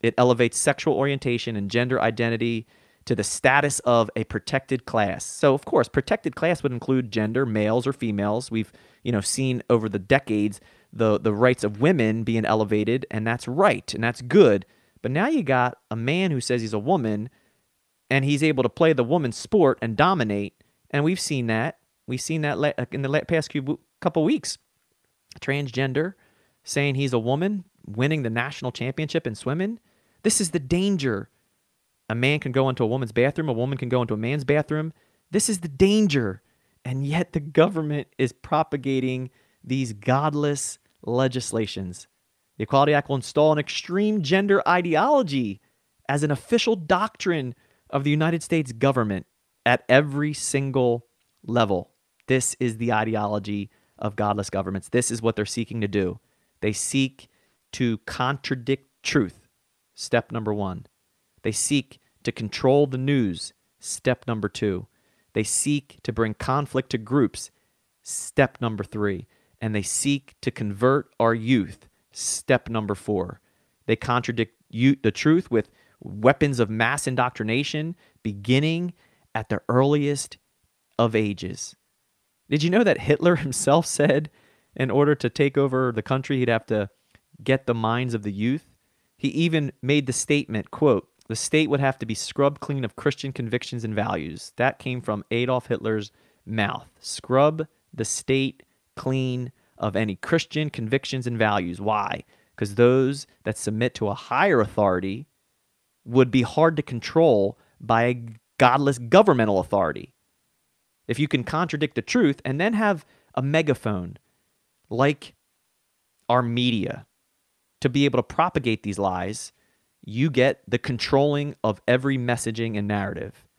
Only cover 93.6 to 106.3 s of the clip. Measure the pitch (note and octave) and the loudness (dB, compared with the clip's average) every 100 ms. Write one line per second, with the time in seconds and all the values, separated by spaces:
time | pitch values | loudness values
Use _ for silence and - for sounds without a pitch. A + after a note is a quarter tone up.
93.6 | - B2 A2 G#2+ G#2 F#2+ D#2 D2+ - - | -4 -8 -4 -4 -2 -2 -6 -10 -16 -2
94.6 | B2 - - B2 A#2 G#2 - A#2 B2 B2+ | -2 -2 -8 -8 -4 -6 -4 -4 0 -2
95.6 | - A#2 A2+ A2 G#2 _ _ _ - A2 | -2 -6 -2 -4 -6 _ _ _ -8 -2
96.6 | G2+ - - _ - - - C3 D3 D#3+ | -2 -4 -12 _ -14 -12 0 4 4 2
97.6 | D#3 _ _ D#3 A2+ - - C3+ C3+ - | -10 _ _ -8 -6 -6 -2 0 0 -6
98.6 | _ _ _ - - C3 C3 B2 B2 _ | _ _ _ -10 -4 -2 -2 -6 -8 _
99.6 | _ _ G#2 G2+ G#2+ F#2+ - E3 - D3+ | _ _ -4 -2 -2 -4 0 -2 0 -6
100.6 | D3+ - A2 C3+ - C3+ A#2+ A#2 G#2+ G2+ | -6 -6 -2 -2 -2 -6 -6 0 2 2
101.6 | F2 F2+ G2+ G#2+ G2 - - _ _ - | -2 -4 -2 -2 -2 -6 -10 _ _ -8
102.6 | G#2 G#2 A#2+ C3 C3 C#3+ - _ - G#2+ | -6 4 6 6 2 -2 -12 _ -8 -6
103.6 | - G#2+ B2 - G#2+ G2+ - B2+ G3 C#3 | -6 -2 -2 -2 -6 -6 -4 0 4 4
104.6 | G#2 - G2+ F#2 F#2+ G#2 D3+ _ _ _ | 2 2 2 2 -2 -8 -12 _ _ _
105.6 | _ _ _ _ - A#2+ B2+ | _ _ _ _ 0 4 4